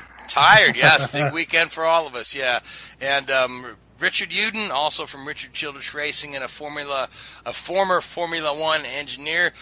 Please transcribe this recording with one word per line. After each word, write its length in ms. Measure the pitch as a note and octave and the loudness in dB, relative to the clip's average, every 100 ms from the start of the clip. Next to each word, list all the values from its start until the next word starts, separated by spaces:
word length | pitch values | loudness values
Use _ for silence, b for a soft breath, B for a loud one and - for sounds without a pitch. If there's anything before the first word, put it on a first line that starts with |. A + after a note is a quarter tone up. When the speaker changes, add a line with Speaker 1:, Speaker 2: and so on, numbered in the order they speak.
| B B - | B B -4
Speaker 1:
Tired, 480 | - D3+ G#3+ E3+ A#2 | 4 8 8 8 6
yes. 300 | C#3+ D3+ C#3 | 6 6 4
Speaker 2:
<laughs> 40 | |
Speaker 1:
Big 200 | C#3+ D3 | -2 -2
weekend 400 | D#3+ E3 E3 E3 | -2 0 0 0
for 140 | - D#3+ | 0 2
all 220 | E3 D#3 | 2 0
of 80 | B2 | -6
us, 180 | A2 | -8
yeah. 280 | C#3 C3 A#2+ B B B B | -4 0 -2 B B B B
And, 300 | C3+ C#3 C3+ | -2 -2 2
um, 360 | C3+ B2+ B2 B2 G#2+ _ - | 2 0 -2 -12 -18 _ -4
Richard 300 | F3+ - F#3+ | -2 -2 -2
Uden, 420 | F3 G#3+ G#3+ G#3 | 2 2 0 -2
also 340 | C3+ D3+ - D3+ | 0 0 -2 -6
from 220 | C#3 C#3 | -10 -10
Richard 260 | D3 C3 | -10 -10
Childress 400 | - D3+ C#3 A#2+ | -8 -8 -8 -10
Racing, 400 | D3 D3 C#3+ D3+ | -6 0 0 0
and 100 | C#3 | -4
a 40 | B2+ | -8
Formula, 600 | - D3+ D3 C#3+ C#3 B2 B B B A#2 | -10 -10 -8 -4 -4 -4 B B B -10
a 80 | |
former 480 | B2 - F#3 F#3+ F3+ | -8 -4 0 2 2
Formula 500 | - - E3+ E3 D#3 D3 | 0 -6 -4 -2 -2 -2
One 240 | D#3 D#3 | 0 0
engineer, 720 | C3 C3+ C#3+ C3 D3 E3 F3 - | 0 -8 -8 -8 -4 0 0 -2